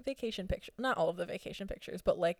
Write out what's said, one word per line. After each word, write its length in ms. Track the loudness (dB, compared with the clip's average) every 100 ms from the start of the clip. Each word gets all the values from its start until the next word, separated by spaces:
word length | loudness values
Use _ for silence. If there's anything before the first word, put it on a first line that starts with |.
vacation 420 | -4 -2 -4 -4 -4
pictures. 260 | -4 -6 -4
Not 200 | 0 4
all 100 | 2
of 80 | 2
the 100 | -4
vacation 400 | -4 -6 -8 -8
pictures, 360 | -8 -8 0
but, 160 | 2 4
like, 200 | 4 0